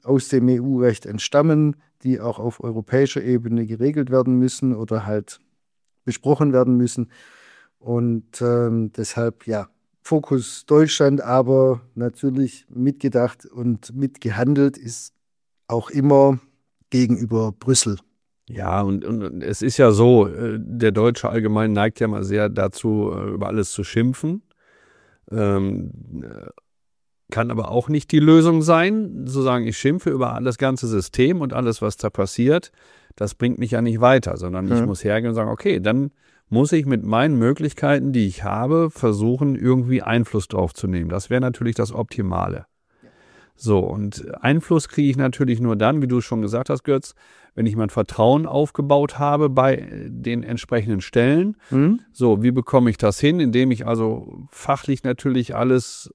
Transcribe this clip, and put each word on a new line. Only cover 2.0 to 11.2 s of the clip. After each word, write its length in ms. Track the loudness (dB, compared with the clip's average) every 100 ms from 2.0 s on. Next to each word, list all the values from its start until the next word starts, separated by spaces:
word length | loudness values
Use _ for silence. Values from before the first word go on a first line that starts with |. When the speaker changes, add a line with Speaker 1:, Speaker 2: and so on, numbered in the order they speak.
Speaker 1:
die 180 | -4 -4
auch 180 | -4 -6
auf 240 | -8 -8
europäischer 600 | -8 -8 -2 0 0 0
Ebene 440 | -2 -2 0 -4 -4
geregelt 440 | -2 -2 -2 0
werden 280 | 0 2 2
müssen 360 | 0 0 -4
oder 320 | -4 -4 -4 -2
halt 340 | -6 -6 -18 _ _ _ _ _ _
besprochen 480 | -10 -4 0 2 4
werden 240 | 2 4 2
müssen. 340 | 2 -2 -10 _ -20 _ _ _ _ _
Und, 640 | -6 -2 -2 -4 -6 -4
ähm, 500 | 0 0 0 -2 -4
deshalb, 520 | -6 -8 -4 -4 -4 -6
ja, 220 | -6 -8 _ _ _ -2
Fokus 600 | -2 0 -2 -4 -10 4
Deutschland, 560 | 6 6 4 2 2